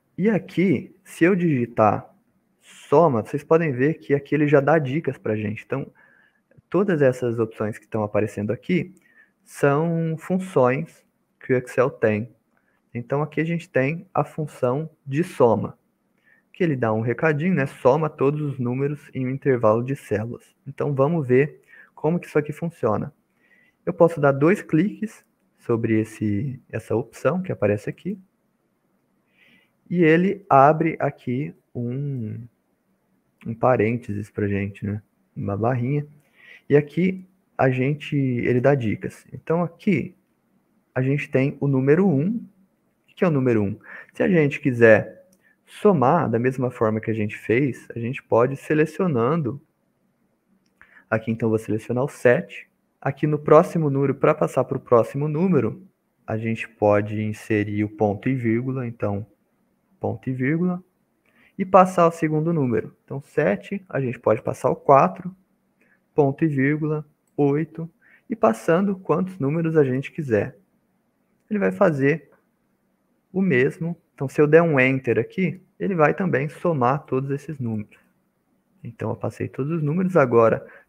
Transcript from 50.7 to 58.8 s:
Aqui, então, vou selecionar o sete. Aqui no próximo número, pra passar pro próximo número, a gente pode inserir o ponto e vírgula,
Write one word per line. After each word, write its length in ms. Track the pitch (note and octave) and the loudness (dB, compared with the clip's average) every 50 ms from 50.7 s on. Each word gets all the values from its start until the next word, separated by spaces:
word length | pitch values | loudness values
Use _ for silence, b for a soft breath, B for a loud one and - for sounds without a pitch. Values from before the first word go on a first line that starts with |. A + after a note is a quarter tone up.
| _ _ b b b b b | _ _ b b b b b
Aqui, 220 | b A2+ A2 - A#2 | b -6 -4 -2 -4
então, 180 | A2+ A2+ A#2+ | -4 -2 -2
vou 120 | A2+ A2 G#2+ | -2 -2 -2
selecionar 440 | G#2+ - G#2+ A2 - - A#2+ B2 C3+ | -2 -4 -6 -6 -4 -4 -4 -4 -4
o 60 | C#3+ | -4
sete. 580 | - - - B2 B2 F3 F#3 - - - - _ _ _ _ _ _ _ | -6 0 2 4 4 4 0 -8 -16 -20 -20 _ _ _ _ _ _ _
Aqui 280 | - C#3 C3+ - - | -8 -8 -6 -4 -2
no 100 | D3+ D3+ | -2 -2
próximo 500 | D3 D3+ - D#3 D3+ - D3 - E3+ D#3 | -2 4 6 6 6 6 4 -2 -2 -2
número, 280 | C#3+ C3+ C3+ C#3 C3+ C3 | 0 0 0 0 0 0
pra 180 | C#3 - D3+ D#3 | 0 0 0 2
passar 300 | - E3 D#3+ - C3+ B2 | 0 -2 -2 0 -2 -2
pro 160 | - C3+ C3+ | -2 -4 -8
próximo 480 | - - B2 A#2 A2 - - C#3 D3 | 0 4 4 4 4 2 -2 -6 -4
número, 600 | D#3 D3 D3+ F#3 G3 E3+ C3+ A2+ G#2 - - - - _ _ _ _ _ _ - | -4 -2 0 0 2 2 2 2 0 -4 -8 -18 -20 _ _ _ _ _ _ -10
a 140 | - A2+ A2 | -8 -6 -4
gente 280 | A2+ A2+ A2+ A2 - | -4 -4 -6 -6 -8
pode 540 | - _ - G#2 G#2 G#2 G#2 G#2+ G#2+ G#2+ G#2+ | -12 _ 2 4 4 4 4 2 -2 -6 -6
inserir 600 | G#2+ G#2+ G#2+ - - - A2 G#2 G#2 G#2 G#2 G#2 G#2+ | -6 -6 -8 -8 -4 -2 0 0 0 -2 -2 -2 -2
o 60 | G#2 | -2
ponto 380 | - - G#2+ G#2 G2 G2 - | -2 -2 0 0 0 -2 -2
e 60 | B2+ C3+ | -4 -4
vírgula, 540 | C3 A#2 A2+ A2 A#2 C3 C3+ C3 C3+ | -2 0 0 -2 -2 -2 -6 -6 -8